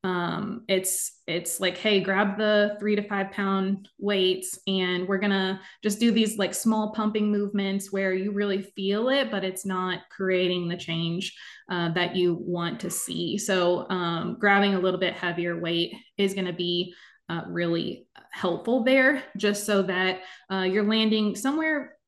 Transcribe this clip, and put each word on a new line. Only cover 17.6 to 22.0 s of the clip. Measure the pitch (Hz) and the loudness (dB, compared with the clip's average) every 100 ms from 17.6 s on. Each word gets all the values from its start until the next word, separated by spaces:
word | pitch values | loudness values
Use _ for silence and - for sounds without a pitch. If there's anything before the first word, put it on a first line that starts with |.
| 170 170 - - - - - | 0 0 -2 -8 -16 -20 -18
helpful | - 180 165 - 254 | -4 -2 -2 0 2
there, | 233 269 262 277 - - | 4 6 6 2 -4 -2
just | 208 202 | 0 0
so | - 202 | 0 2
that, | 185 180 185 - - - _ | 2 0 0 -2 -10 -20 _
uh, | 190 185 | -2 0
you're | 196 | 2
landing | 208 220 220 220 208 - | 2 2 4 2 0 0
somewhere. | 254 302 311 302 254 - | -2 0 0 -2 -4 -18